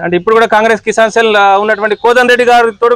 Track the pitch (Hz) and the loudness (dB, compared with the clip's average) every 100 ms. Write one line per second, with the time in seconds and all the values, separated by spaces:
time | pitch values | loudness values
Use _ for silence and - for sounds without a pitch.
0 | 170 175 175 220 226 214 226 220 - 214 | -6 -4 -2 0 0 0 0 -2 -4 -2
1 | 226 226 226 208 202 196 214 208 214 208 | -2 0 0 2 2 2 0 -2 -4 -2
2 | 226 240 247 240 240 240 233 208 240 | 0 0 2 2 2 2 0 -2 -2